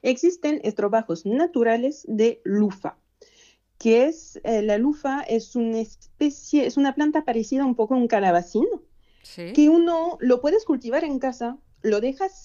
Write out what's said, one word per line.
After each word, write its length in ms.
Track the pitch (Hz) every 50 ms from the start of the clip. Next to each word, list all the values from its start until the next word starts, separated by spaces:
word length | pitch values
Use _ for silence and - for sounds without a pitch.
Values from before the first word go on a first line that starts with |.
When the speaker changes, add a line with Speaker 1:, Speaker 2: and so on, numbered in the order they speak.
Speaker 1:
existen 580 | - 254 254 240 - 339 359 - - 294 302 - -
estropajos 600 | - 214 - 202 202 208 226 220 - 170 170 -
naturales 800 | 202 220 269 330 349 - 254 233 233 226 233 240 269 302 - - -
de 320 | 226 208 220 233 226 -
lufa, 540 | _ 185 196 208 214 208 190 - - - - _ _ _ _ _ - _ _ _ _ _ _ _ _ _ _ _
que 280 | - 226 226 233 254
es, 340 | 302 320 - - - - - -
eh, 180 | - 226 214
la 160 | 208 214 208 208
lufa 420 | 240 285 294 294 - 277 269 285
es 340 | - - 226 226 220 - -
una 260 | 247 233 226 226 226
especie, 840 | 226 220 - _ - - - _ 302 294 277 - - - - 294 262
es 140 | 240 240 285
una 160 | 277 277 262
planta 320 | - 302 302 302 311 302
parecida 400 | - 233 226 220 - 269 262 277
un 80 | 262 247
poco 180 | 240 220 214 262
a 40 | 254
un 100 | 240 233
calabacín, 580 | 233 208 196 190 175 175 175 - - 208 285 440 453 - - _ _ _ _ _ _ _
Speaker 2:
Sí. 300 | _ - - - 175 170
Speaker 1:
que 160 | 220 294 294 302
uno 480 | 320 339 339 339 339 330 330 349 339 -
lo 200 | - 254 247 240
puedes 240 | 254 294 339 440 440
cultivar 400 | - 302 254 - 233 233 302 330
en 140 | 311 285 262
casa, 400 | - 262 240 247 240 233 254 285 _ _ _ _
lo 180 | - 220 208 208
dejas 380 | 220 262 269 269 381 381 - -